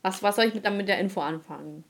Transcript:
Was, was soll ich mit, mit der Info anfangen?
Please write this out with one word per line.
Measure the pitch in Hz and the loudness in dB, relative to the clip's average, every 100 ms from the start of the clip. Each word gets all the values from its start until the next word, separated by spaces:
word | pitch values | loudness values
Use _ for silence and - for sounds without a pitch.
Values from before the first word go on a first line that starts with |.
Was, | 190 190 | -2 2
was | 202 202 | 2 4
soll | |
ich | 226 | 2
mit, | 214 202 | 2 -2
mit | 202 202 | 0 0
der | 196 | 0
Info | 190 196 | 0 -2
anfangen? | 147 160 160 143 151 151 | -4 -6 -10 -14 -12 -14